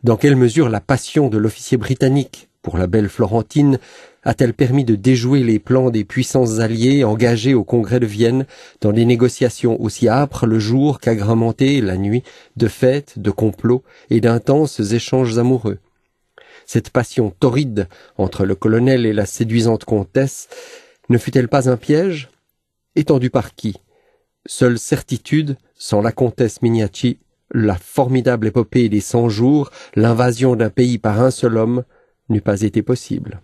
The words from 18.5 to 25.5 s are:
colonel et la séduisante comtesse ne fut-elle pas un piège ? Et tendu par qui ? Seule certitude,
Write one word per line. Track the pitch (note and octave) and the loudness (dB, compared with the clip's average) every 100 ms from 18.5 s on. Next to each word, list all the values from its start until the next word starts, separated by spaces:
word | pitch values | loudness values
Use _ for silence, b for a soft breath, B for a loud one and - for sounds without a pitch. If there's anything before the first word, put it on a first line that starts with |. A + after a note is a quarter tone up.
colonel | G2 A2 A2+ B2 C3 A2+ | 0 0 2 2 2 0
et | |
la | G#2+ G2+ | -2 -4
séduisante | - A2+ A2+ A2+ A2 | -4 -2 0 2 0
comtesse | - G#2+ F#2+ C3 C#3 - - B B B B B _ | -2 -4 -2 -2 -2 -6 -18 B B B B B _
ne | A#2+ | 0
fut-elle | - C3 A#2+ | 2 -2 0
pas | C#3+ B2+ | 0 0
un | B2 | -2
piège ? | - D3+ F#3+ D#3+ B2+ _ _ _ _ _ _ | 0 0 0 -4 -12 _ _ _ _ _ _
Et | - | -4
tendu | D3+ C#3+ B2 | 2 2 2
par | C3 - - | -2 -4 -8
qui ? | A2 F#2+ _ _ _ _ _ _ - | -8 -8 _ _ _ _ _ _ -18
Seule | - B2+ A#2 | 0 0 0
certitude, | - D3 - A#2+ - D3+ D3+ | -2 -4 -4 -8 -2 -2 -2